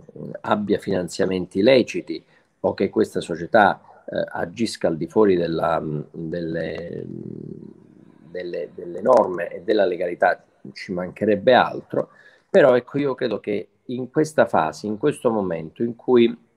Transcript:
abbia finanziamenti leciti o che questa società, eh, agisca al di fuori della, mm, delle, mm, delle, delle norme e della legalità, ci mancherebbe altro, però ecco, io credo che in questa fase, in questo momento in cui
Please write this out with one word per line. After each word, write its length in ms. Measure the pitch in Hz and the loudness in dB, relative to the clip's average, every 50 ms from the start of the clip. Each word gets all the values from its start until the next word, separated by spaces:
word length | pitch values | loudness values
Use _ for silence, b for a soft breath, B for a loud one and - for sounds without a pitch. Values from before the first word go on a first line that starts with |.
| - - - 76 78 76 - - | -14 -18 -16 -14 -14 -12 -12 -10
abbia 360 | - 113 110 104 104 98 95 - | -4 -2 -2 -2 0 -2 -2 -2
finanziamenti 840 | - 101 95 90 87 82 - - 95 95 92 90 90 - - 98 | -2 -4 -4 -4 -4 -6 -4 -4 -2 -2 -2 -4 -4 -4 -2 2
leciti 600 | 104 127 135 123 - - - 87 - - 80 76 b b b b b b _ _ | 4 6 6 6 4 2 -4 -8 -8 -8 -10 -12 b b b b b b _ _
o 140 | - 98 - | -4 -4 0
che 140 | - 101 95 | 0 -2 0
questa 320 | - 113 101 - - - | 0 0 0 0 -2 -6
società, 840 | - - 82 80 85 - - 110 101 90 - - _ - - - _ | -6 -6 -8 -8 -4 2 4 4 6 4 2 -2 _ -20 -20 -20 _
eh, 180 | - - 85 82 - | -8 -6 -6 -6 -6
agisca 580 | - - 90 85 92 113 113 - - - - | -6 -8 -8 -8 -6 -6 -6 -6 -4 -4 -2
al 100 | 82 82 | -2 -2
di 120 | 76 82 - | -4 -6 0
fuori 260 | - 110 107 101 92 | 2 4 4 4 4
della, 460 | 87 85 82 82 80 80 82 80 78 | 2 0 -2 -2 -2 0 0 0 -2
mm, 200 | 78 78 76 73 - - | -2 -4 -6 -6 -8 -10
delle, 920 | - 82 82 80 85 87 85 80 82 82 80 87 82 82 85 85 50 50 50 | -12 -12 -10 -8 -8 -6 -6 -6 -6 -6 -6 -6 -8 -10 -10 -10 -10 -12 -12
mm, 800 | 50 50 50 50 50 50 50 50 50 50 50 50 50 - - - - _ - - - _ _ - 82 | -12 -12 -12 -12 -14 -14 -14 -14 -16 -16 -16 -18 -20 -20 -20 -20 -20 _ -20 -20 -20 _ _ -20 -14
delle, 400 | 87 90 90 87 - - 147 - - | -12 -10 -10 -8 -8 -8 -8 -10 -12
delle 260 | - - - 85 92 | -14 -12 -12 -10 -2
norme 480 | 104 123 127 110 98 92 90 85 85 - | 2 4 6 6 4 4 -2 -4 -6 -8
e 140 | - 95 | -8 -6
della 220 | 87 107 107 104 95 | -2 0 2 2 2
legalità, 580 | 90 87 85 90 90 87 - 95 90 82 - _ _ _ _ - - | 2 0 -2 -4 -6 0 2 2 2 2 0 _ _ _ _ -20 -18
ci 200 | - - - - | -16 -14 -10 -8
mancherebbe 600 | 92 87 90 87 - - 104 107 104 98 101 127 | -6 -6 -6 -8 -6 -2 2 2 2 4 4 6
altro, 580 | 123 104 82 78 - - - _ - - - b b b b b b b b _ | 6 6 6 2 -2 -8 -10 _ -4 -4 -4 b b b b b b b b _
però 260 | - 190 147 131 123 | 4 6 6 6 6
ecco, 240 | 123 - - - 143 | 4 0 -2 -4 -4
io 160 | 143 135 127 | -2 -2 -2
credo 260 | - 131 113 101 98 | -4 -4 -4 -4 -6
che 280 | - 104 104 - - - _ _ _ | -4 -4 -4 -4 -6 -10 _ _ _
in 240 | - 123 127 127 - | -10 -8 -8 -8 -2
questa 360 | - 151 151 151 - 131 110 | 0 0 0 2 2 2 2
fase, 400 | - - 87 80 78 78 - - | 4 2 2 0 0 -4 -6 -6
in 100 | 104 107 | -6 -4
questo 340 | 98 147 147 143 - - 117 | -2 -2 -2 -2 0 0 0
momento 520 | 113 107 95 90 82 80 80 80 - - | 0 0 0 -2 -4 -6 -8 -10 -6 -6
in 120 | 117 120 117 | -6 -6 -6
cui 420 | - _ 127 127 117 117 117 120 - _ _ _ | -6 _ 4 6 6 6 4 2 -4 _ _ _